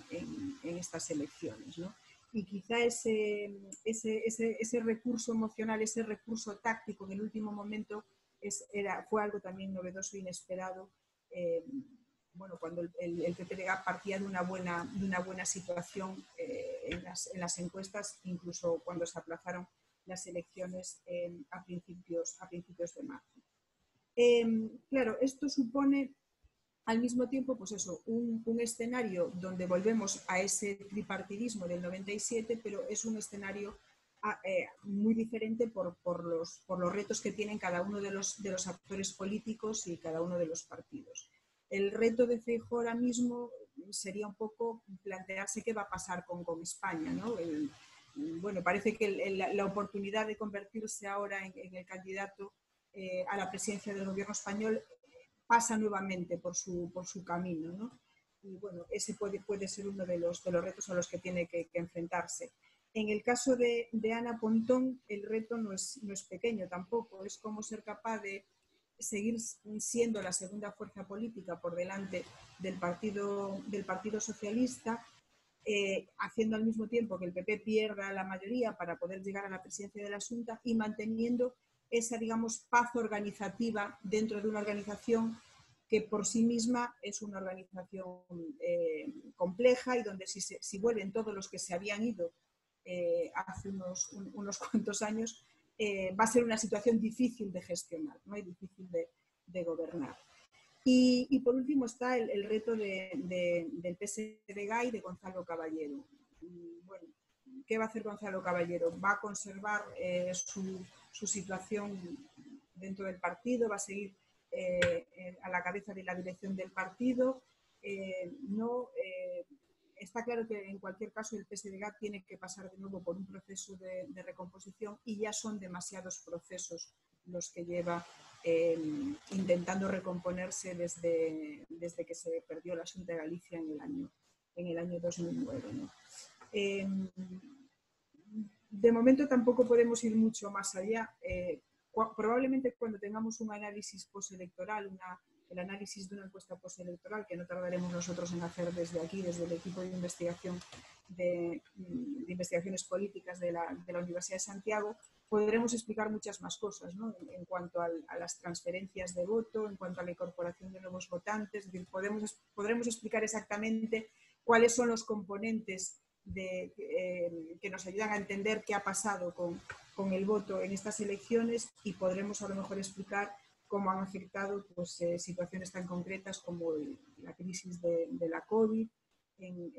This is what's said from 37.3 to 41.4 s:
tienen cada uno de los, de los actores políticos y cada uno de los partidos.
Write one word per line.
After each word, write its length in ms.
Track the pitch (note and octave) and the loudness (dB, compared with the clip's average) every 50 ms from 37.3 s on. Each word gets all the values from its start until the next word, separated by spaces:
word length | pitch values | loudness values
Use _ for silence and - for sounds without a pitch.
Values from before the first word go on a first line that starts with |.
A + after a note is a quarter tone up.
tienen 280 | F#3+ G#3+ G#3 G#3 G#3+ G3+ | -2 -2 -2 -2 -2 -2
cada 240 | G3 F3+ F3 F3 F#3 | -2 0 0 0 0
uno 180 | G3+ G#3 G3+ | 0 -2 -2
de 80 | G3+ G3 | -2 -2
los, 320 | G3 G3 G3 G3 - - | -2 -2 -2 -2 -4 -4
de 100 | G3 G3 | -4 -4
los 160 | F#3+ F#3 - F#3 | -2 -2 -2 -4
actores 460 | F3 - _ - G3 G3 G3 - - | -6 -8 _ -6 -4 -4 -2 -4 -4
políticos 720 | - F#3+ G3+ G#3+ G#3+ - A3+ A3 - - G#3+ A3 - - | -4 -4 -2 -2 -2 -2 -4 -6 -4 -4 -2 -2 -2 -4
y 120 | F#3 E3+ D#3+ | -4 -6 -6
cada 240 | - E3 D#3+ D#3+ | -4 -2 0 0
uno 180 | E3+ F3 F3 F3 | 0 0 2 2
de 80 | E3+ D#3+ | 0 0
los 160 | E3 - - | 0 -4 -6
partidos. 640 | - - - - - - - - B4 B4+ - - - _ _ | -8 -12 -14 -12 -12 -12 -12 -12 -12 -16 -16 -18 -18 _ _